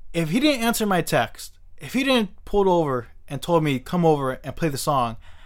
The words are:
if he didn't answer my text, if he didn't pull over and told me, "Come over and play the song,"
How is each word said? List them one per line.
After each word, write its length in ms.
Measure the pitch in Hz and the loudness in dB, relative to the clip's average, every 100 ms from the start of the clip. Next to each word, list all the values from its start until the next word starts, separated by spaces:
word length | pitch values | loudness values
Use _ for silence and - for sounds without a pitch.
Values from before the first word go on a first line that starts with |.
| - | -6
if 200 | 170 160 | -4 0
he 100 | 208 | 2
didn't 200 | 302 262 | 2 2
answer 240 | 226 226 214 | 0 0 0
my 160 | 180 | 0
text, 560 | - 151 113 - - - - - | 2 0 0 -6 -16 -18 -20 -16
if 160 | 139 | -6
he 100 | 247 | -2
didn't 400 | 277 254 202 - | 2 2 0 -6
pull 240 | - 202 190 | -2 2 4
over 400 | 175 151 123 113 - - | 4 2 -2 -6 -16 -12
and 120 | 139 | -8
told 220 | - 170 | 0 2
me, 160 | 156 131 | 2 0
"Come 260 | - 180 165 | -2 2 4
over 360 | 151 131 127 | 4 0 -4
and 140 | 139 - | -8 -4
play 100 | 165 | -2
the 100 | 135 | -2
song," 380 | - 139 117 113 - - | 0 0 0 -4 -14 -20